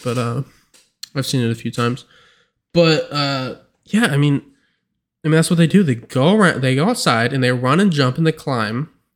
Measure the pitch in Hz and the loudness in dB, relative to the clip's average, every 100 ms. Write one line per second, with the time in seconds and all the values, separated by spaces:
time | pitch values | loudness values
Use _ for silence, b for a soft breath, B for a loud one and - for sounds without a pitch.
0 | 123 120 117 117 - b b b b _ | -6 -4 -4 -6 -8 b b b b _
1 | - 143 131 135 117 113 120 123 120 127 | -10 -8 -4 -2 -2 -2 -6 -4 -4 -4
2 | b b b b b b _ 170 160 156 | b b b b b b _ 0 2 2
3 | - 147 143 135 127 - _ _ _ 208 | -2 -4 -4 -4 -6 -10 _ _ _ -2
4 | 240 139 147 143 - _ _ _ _ _ | 0 2 2 0 -4 _ _ _ _ _
5 | _ _ 156 156 160 170 165 196 160 117 | _ _ 0 2 2 2 4 4 2 -2
6 | - 127 147 214 175 - 131 131 190 240 | -4 0 2 4 2 2 0 0 0 0
7 | - 113 120 135 123 123 127 156 202 143 | 0 0 0 0 0 0 0 2 2 2
8 | 127 127 160 156 151 123 107 117 156 _ | 0 2 0 -2 -4 -4 -4 -6 -8 _
9 | _ | _